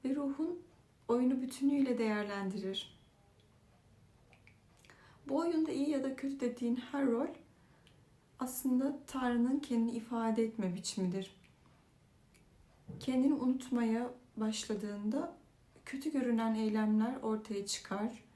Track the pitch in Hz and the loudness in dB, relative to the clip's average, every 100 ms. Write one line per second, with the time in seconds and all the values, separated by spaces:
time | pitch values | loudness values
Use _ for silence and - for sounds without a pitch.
0 | 262 285 277 277 330 349 - - _ _ | -2 -2 -2 -2 -4 -6 -12 -20 _ _
1 | - 240 254 262 262 - 277 285 262 220 | 0 4 4 2 -2 0 2 4 4 6
2 | 220 208 202 202 196 185 185 190 - - | 4 2 0 -2 -2 -2 -2 -4 -6 -16
3 | - _ - - - - - - - - | -20 _ -20 -20 -20 -20 -20 -20 -20 -20
4 | - - - - - - _ - - - | -20 -20 -20 -20 -20 -20 _ -20 -20 -20
5 | - - - 269 339 320 311 269 285 277 | -20 -18 -2 0 2 2 0 0 0 0
6 | 269 262 277 277 240 233 240 247 - 277 | -2 -4 -6 -2 -4 -2 0 -2 -2 0
7 | 269 233 330 - - - - - - - | 2 2 -2 -6 -20 -20 -20 -20 -20 -20
8 | - - _ _ 254 - 262 254 277 285 | -20 -20 _ _ -4 -2 2 2 2 -2
9 | - 269 247 240 247 285 - 233 226 233 | -6 -2 0 2 2 2 0 0 2 -2
10 | 220 233 226 220 226 - 185 180 - - | -4 -2 0 2 0 0 -2 -2 -6 -2
11 | 185 190 190 - - - - - _ _ | -2 -2 -6 -14 -20 -20 -20 -20 _ _
12 | - _ - - - - - - - - | -20 _ -20 -20 -20 -20 -20 -20 -16 -10
13 | - 254 277 294 254 254 - 240 233 226 | -2 2 4 4 2 0 0 2 2 2
14 | 247 - - - 214 214 - 208 208 202 | -2 -8 -16 -4 -2 -2 -4 -4 -4 -4
15 | 208 269 339 - - _ _ - - 269 | -2 -2 -4 -8 -20 _ _ -20 -10 -6
16 | 311 285 247 226 226 220 220 214 214 214 | -2 0 2 2 2 2 2 2 4 4
17 | 226 269 226 220 214 202 196 - - 196 | 2 0 -2 -4 -4 -6 -6 -8 -6 -4
18 | 220 - - | -4 -6 -20